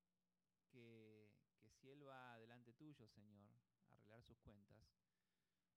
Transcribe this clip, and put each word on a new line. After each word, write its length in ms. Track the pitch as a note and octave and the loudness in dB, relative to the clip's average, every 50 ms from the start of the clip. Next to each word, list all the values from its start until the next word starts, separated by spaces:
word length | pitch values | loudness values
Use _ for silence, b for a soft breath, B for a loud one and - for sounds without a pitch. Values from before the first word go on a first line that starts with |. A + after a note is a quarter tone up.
| - - - - - - - - - - - - - - | -20 -20 -20 -20 -20 -20 -20 -20 -20 -20 -20 -20 -12 -4
que, 640 | - B2 A#2+ A#2 A2+ A2+ A2 A2 G#2+ G#2+ G#2+ G#2 G2+ - - - - - | -2 0 2 2 2 2 0 0 -2 -2 -4 -4 -6 -10 -14 -18 -14 -12
que 100 | A2 A2+ | -10 -10
si 180 | - - - C3 | -8 -2 0 0
él 180 | C#3 D3 C#3+ | 2 4 4
va 300 | C3+ C3 C3 B2+ B2 A#2+ A2+ | 4 4 4 4 4 4 4
delante 360 | A2+ A2+ A#2+ B2 A#2+ A#2 A#2 | 4 2 2 0 0 -2 0
tuyo, 340 | - D3+ D#3 D3 - A#2 G#2+ | 2 4 4 4 4 0 -2
Señor, 400 | - A2 G#2 G#2 G#2 G2+ G2+ G#2+ A#2 A#2+ - - - - - | -2 -2 -2 -2 -2 -2 -2 -4 -6 -8 -10 -14 -18 -18 -12
a 60 | - | -10
arreglar 300 | - - A2+ G#2 A2 A#2+ | -8 -6 -4 -2 -2 -2
sus 140 | - - A#2 - | 0 -2 -4 -4
cuentas, 440 | - B2+ G#2 G2+ G2+ - G#2 A2 - - - b b b b b b b b b b b b b b b b | -4 -4 -4 -4 -4 -6 -6 -6 -6 -8 -10 b b b b b b b b b b b b b b b b